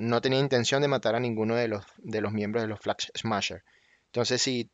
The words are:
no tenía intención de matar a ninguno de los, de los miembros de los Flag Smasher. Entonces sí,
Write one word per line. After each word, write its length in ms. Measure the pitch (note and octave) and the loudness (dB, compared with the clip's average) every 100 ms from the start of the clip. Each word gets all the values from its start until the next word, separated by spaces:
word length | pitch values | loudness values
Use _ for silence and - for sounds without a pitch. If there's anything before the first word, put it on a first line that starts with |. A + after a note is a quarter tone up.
| A2+ | 0
no 120 | A#2 | 2
tenía 200 | C3 C3 | 2 2
intención 420 | C#3 C3 A#2 C#3 | 4 2 2 2
de 60 | C#3+ | 2
matar 260 | C3+ A2 | 2 2
a 60 | A2+ | 0
ninguno 340 | B2 A2 A2 A#2 | 0 0 0 0
de 120 | A#2 | 0
los, 160 | G#2 - - | -2 -8 -16
de 220 | - A2 | -6 -4
los 120 | G#2 | -2
miembros 300 | G#2+ G#2 A2+ | -2 -2 -2
de 60 | A2 | -2
los 120 | G#2+ | -4
Flag 160 | - G#2 - - | -4 -4 -6 -6
Smasher. 460 | A2+ G#2 - F2+ - _ _ _ _ | -2 -2 -2 -6 -14 _ _ _ _
Entonces 340 | - A2+ B2 | -2 0 0
sí, 280 | C3+ B2 A2+ | 0 -2 -4